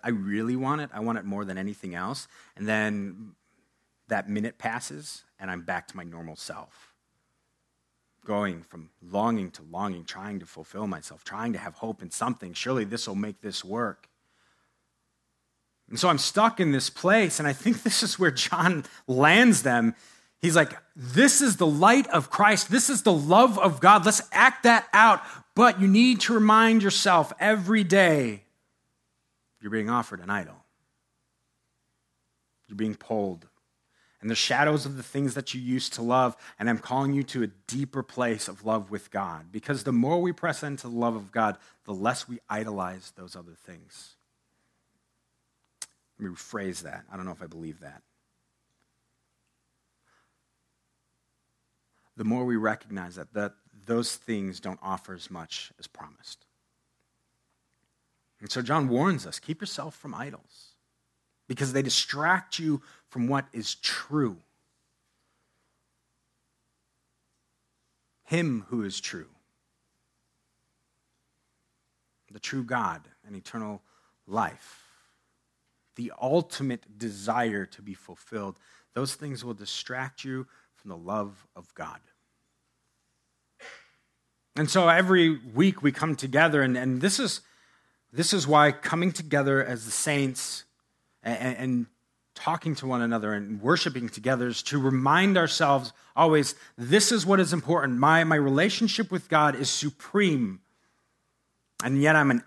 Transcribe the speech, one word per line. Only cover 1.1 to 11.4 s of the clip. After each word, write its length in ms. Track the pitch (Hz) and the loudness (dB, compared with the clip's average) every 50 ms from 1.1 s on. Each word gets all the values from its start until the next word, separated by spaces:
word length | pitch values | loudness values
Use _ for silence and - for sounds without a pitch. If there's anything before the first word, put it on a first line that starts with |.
| 113 107 | -4 -4
it 60 | 92 | -4
more 200 | 101 98 101 104 | -6 -6 -6 -6
than 140 | 95 92 95 | -6 -6 -6
anything 360 | 95 104 101 - - 92 87 | -6 -8 -8 -10 -12 -12 -8
else. 340 | 87 92 110 135 - - _ _ - - _ _ | -8 -8 -8 -8 -10 -12 _ _ -20 -20 _ _
And 120 | - 101 107 | -10 -4 -2
then 640 | 107 107 107 107 104 101 98 98 87 104 110 101 - _ _ _ _ _ _ _ _ _ _ _ _ _ _ - | 0 0 0 -2 -4 -6 -8 -10 -12 -16 -20 -20 -20 _ _ _ _ _ _ _ _ _ _ _ _ _ _ -6
that 220 | 110 101 95 104 | -4 -4 -4 -4
minute 280 | 104 107 107 120 - _ | -4 -4 -4 -6 -10 _
passes, 680 | - 113 113 123 - - 147 147 151 - - - _ _ _ _ | -8 -8 -6 -6 -10 -12 -14 -14 -16 -16 -18 -18 _ _ _ _
and 100 | 98 92 | -12 -10
I'm 120 | 90 87 | -10 -10
back 260 | 82 92 90 85 - - | -8 -8 -8 -8 -8 -12
to 80 | - | -16
my 80 | 92 87 | -16 -16
normal 320 | 85 82 85 82 80 78 | -14 -16 -16 -16 -16 -16
self, 580 | - - - - - - _ _ _ - _ _ _ _ _ _ _ _ _ _ _ _ _ _ _ _ _ _ _ _ _ _ _ _ _ _ _ _ | -16 -16 -16 -16 -16 -18 _ _ _ -20 _ _ _ _ _ _ _ _ _ _ _ _ _ _ _ _ _ _ _ _ _ _ _ _ _ _ _ _
going 380 | 113 104 101 104 95 87 82 | -4 -2 -2 -2 -4 -6 -8
from 280 | 82 _ - 82 80 82 _ _ | -14 _ -20 -20 -20 -20 _ _
longing 480 | 90 87 95 101 110 117 117 104 92 85 | -18 -6 -4 0 0 0 0 -2 -4 -6
to 120 | - - 76 80 | -10 -18 -20 -12
longing, 340 | 85 92 104 101 90 87 82 | -8 -6 -6 -6 -8 -10 -12
trying 340 | - - 92 98 104 101 92 | -16 -16 -14 -12 -12 -12 -12
to 80 | 85 | -14
fulfill 400 | - - 80 80 - - 101 107 | -14 -20 -20 -20 -16 -12 -10 -8
myself, 380 | 98 87 76 - - 76 - _ | -8 -8 -10 -12 -18 -20 -20 _
trying 280 | - 95 107 | -14 -10 -8